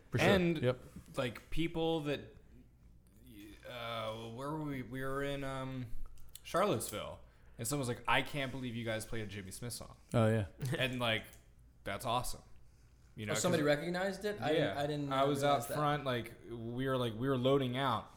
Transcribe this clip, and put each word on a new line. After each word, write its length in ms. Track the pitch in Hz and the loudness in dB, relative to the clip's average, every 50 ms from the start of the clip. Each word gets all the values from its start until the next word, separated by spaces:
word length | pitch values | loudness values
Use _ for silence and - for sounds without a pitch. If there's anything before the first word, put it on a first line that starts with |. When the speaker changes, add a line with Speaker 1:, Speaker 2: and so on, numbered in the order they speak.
| - - | -6 -2
Speaker 1:
For 80 | - 127 | 2 4
sure. 100 | 156 185 | 6 8
Speaker 2:
And, 320 | 202 185 175 170 170 151 | 8 8 6 4 2 4
Speaker 1:
Yep. 180 | 123 123 123 - - - - - - - - | 2 2 0 0 -6 -16 -16 -18 -16 -8 -4
Speaker 2:
like, 320 | - 127 123 104 - - - | -4 -4 -4 -4 -8 -4 0
people 500 | - - 165 160 - 160 165 165 165 160 | 2 2 2 2 0 0 0 0 0 0
that, 200 | 147 147 139 127 107 - - - - - - - - - - - - - - - - - - - - 127 113 101 104 107 101 - - 110 | 0 -2 -2 -2 -4 -10 -18 -20 -20 -20 -20 -20 -20 -20 -20 -20 -20 -20 -20 -20 -20 -20 -20 -20 -20 -20 -18 -18 -18 -18 -18 -18 -16 -14
uh, 400 | 123 120 117 117 117 113 110 110 110 113 113 113 113 | -10 -8 -6 -4 -4 -4 -4 -4 -6 -6 -8 -10 -8
where 160 | 123 139 143 | -6 -6 -4
were 120 | 156 156 | -4 -4
we? 200 | 151 147 139 131 | -4 -4 -4 -6
We 200 | 120 104 131 131 | -6 -6 -6 -4
were 200 | 131 135 135 139 | -2 -2 -2 0
in, 220 | 139 139 143 139 139 | 0 -2 -2 -2 -4
um, 420 | 135 135 135 131 131 131 127 123 117 - - - - - - - - - - | -4 -4 -4 -6 -6 -6 -6 -4 -2 -2 -2 -2 -2 -4 -10 -14 -14 -14 -16
Charlottesville. 760 | - - - 165 196 202 143 107 - - 107 98 76 71 80 - - - - - - - - - | -8 0 2 2 4 4 2 0 -2 -4 -6 -6 -6 -8 -10 -12 -16 -20 -20 -20 -20 -18 -10 -8
And 80 | 123 - | -4 -2
someone's 200 | 147 147 131 120 | -2 0 0 -2
like, 140 | 120 117 - - | -2 -2 2 4
"I 120 | 120 135 | 4 4
can't 300 | 135 - - 147 135 127 | 4 0 -2 -4 -4 -4
believe 240 | 127 135 127 123 113 | -4 -6 -6 -6 -6
you 100 | 120 113 | -4 -2
guys 200 | 113 110 110 104 | -2 -2 -4 -4
played 160 | - 123 113 | -6 -6 -6
a 40 | 107 | -6
Jimmy 260 | 95 101 104 92 92 | -6 -8 -10 -10 -10
Smith 200 | - - 120 120 | -12 -10 -8 -8
song." 220 | - - - - - - - - | -8 -10 -10 -14 -18 -20 -8 0
Speaker 1:
Oh, 140 | - 120 110 110 | 2 4 4 6
yeah. 160 | 110 113 98 - - - | 4 2 0 -2 -6 -6
Speaker 2:
<laughs> 180 | - 123 147 - | -4 -2 0 0
And, 200 | 127 127 127 123 | 0 0 0 0
like, 240 | 123 117 110 104 - - - - - - - - - - - - - | 0 0 0 0 -2 -8 -16 -20 -20 -20 -20 -20 -20 -20 -20 -10 -6
that's 200 | 101 98 101 - | -6 -6 -4 -2
awesome. 360 | 120 117 123 117 - - - - - - - - - - - - - - - - - - | 0 0 0 0 -2 -4 -6 -10 -16 -18 -18 -18 -20 -20 -20 -20 -20 -20 -20 -20 -18 -12
You 100 | - 110 | -8 -4
know, 60 | 104 | -2
Speaker 3:
Oh, 40 | 107 | 0
somebody 260 | 110 - 180 170 160 | 2 4 4 4 4
Speaker 2:
'cause 60 | 147 147 | 4 4
Speaker 3:
recognized 560 | 147 143 165 175 180 180 190 196 190 - 208 | 4 2 2 -2 -2 0 0 -2 -2 -2 -4
it? 140 | 208 202 - | -4 -2 -2
I 80 | - 147 | 0 2
Speaker 2:
Yeah. 40 | 156 165 | 4 4
Speaker 3:
didn't, 180 | 139 104 95 143 | 2 2 2 0
I 80 | 147 147 | 0 0
didn't 240 | 151 147 143 139 | 0 -2 -2 0
Speaker 2:
I 120 | 139 135 139 | 2 4 4
was 200 | 143 147 139 143 | 4 4 4 4
out 20 | 143 | 4
Speaker 3:
realize 180 | 139 120 117 - | 4 4 2 -2
that. 60 | 127 | -2
Speaker 2:
front, 280 | 143 151 147 147 147 135 | 0 2 2 2 2 0
like, 280 | 135 123 120 110 - - - - 92 | 0 -2 -2 -2 -6 -12 -16 -12 -10
we 380 | 117 117 113 117 120 123 135 135 | -10 -8 -6 -4 -4 -2 0 2
were, 80 | 131 | 2
like, 160 | 127 123 120 107 | 2 2 0 -2
we 120 | 107 127 139 | 0 0 2
were 80 | 135 | 2
loading 400 | 123 120 131 139 143 131 123 120 | 4 6 6 6 6 4 2 0
out, 300 | 131 139 131 113 101 - - - | 0 2 2 2 0 -2 -6 -14